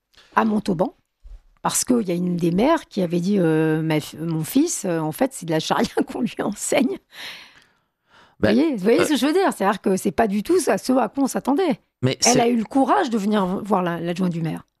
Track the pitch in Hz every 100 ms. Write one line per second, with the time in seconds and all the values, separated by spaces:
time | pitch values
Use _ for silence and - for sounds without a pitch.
0 | _ _ _ - 226 214 196 165 220 -
1 | _ _ - - _ _ 170 - - 247
2 | 180 175 180 175 170 175 254 320 - -
3 | 175 175 175 208 165 156 160 156 160 151
4 | - - 165 160 156 269 330 - 190 165
5 | 156 156 262 - 165 160 - 151 233 -
6 | - - 226 - - 202 - 285 269 392
7 | - - - - - - _ _ _ _
8 | _ _ - _ 214 220 320 247 185 269
9 | - 285 262 330 359 - 196 208 - 185
10 | 208 - 226 202 202 359 269 190 - 254
11 | 220 - 269 214 - 285 370 214 _ _
12 | 127 135 - 247 240 240 208 277 254 392
13 | 311 220 196 214 185 180 196 202 180 170
14 | 170 175 185 165 160 170 - _